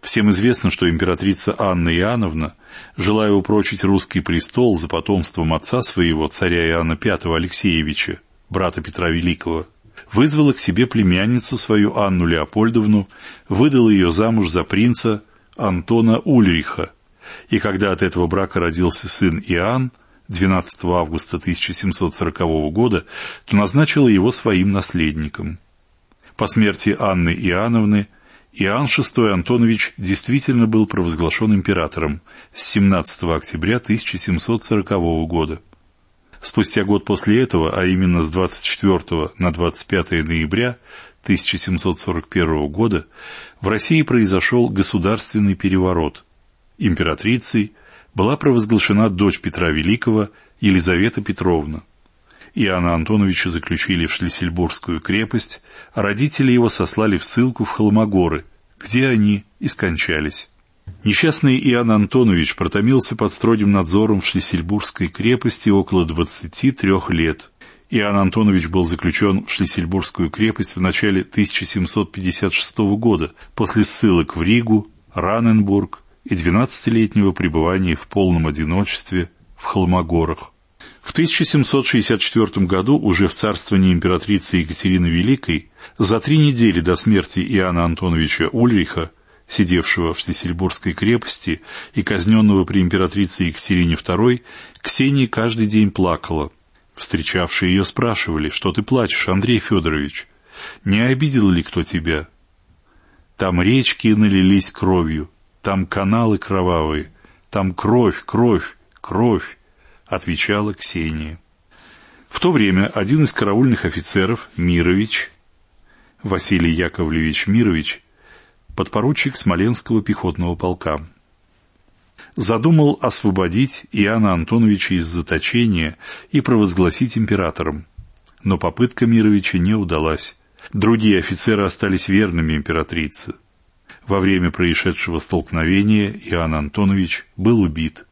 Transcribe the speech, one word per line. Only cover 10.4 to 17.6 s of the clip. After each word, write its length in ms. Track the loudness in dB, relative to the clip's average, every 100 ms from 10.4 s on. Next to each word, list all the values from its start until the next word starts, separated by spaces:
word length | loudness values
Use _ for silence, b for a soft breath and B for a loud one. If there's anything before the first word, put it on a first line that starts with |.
| 2
к 40 | 2
себе 300 | 0 0 0
племянницу 720 | 2 2 2 2 0 -2 -6
свою 400 | 0 2 2 2
Анну 280 | 0 0 2
Леопольдовну, 840 | 0 -2 0 2 2 2 2 0 B B B B
выдала 400 | 2 2 4 4
ее 220 | 4 4
замуж 360 | 2 0 2 0
за 160 | -2
принца 580 | -2 0 2 2 0 -2 -6 b b -6
Антона 640 | -2 -2 0 2 4 2
Ульриха. 720 | 4 4 4 2 -2 -8 -10 _ _ B B B B
И 100 |
когда 320 | -2